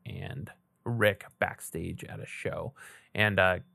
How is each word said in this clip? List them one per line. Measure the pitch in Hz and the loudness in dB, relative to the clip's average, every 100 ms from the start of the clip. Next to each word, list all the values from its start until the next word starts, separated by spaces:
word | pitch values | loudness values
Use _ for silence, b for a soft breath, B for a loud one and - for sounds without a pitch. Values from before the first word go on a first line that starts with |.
| 117 | -12
and | 107 - - 107 - _ _ | -10 -10 -10 -12 -16 _ _
Rick | 120 117 104 98 - - | -4 4 4 4 -4 -4
backstage | 95 - - 82 90 85 | -4 -4 -8 -6 -4 -6
at | - - | -10 -12
a | - | -12
show. | - - - 82 - B B B 107 | -8 -6 -6 -8 -12 B B B 2
And, | 107 95 | 4 6
uh, | 92 90 - | 6 4 -2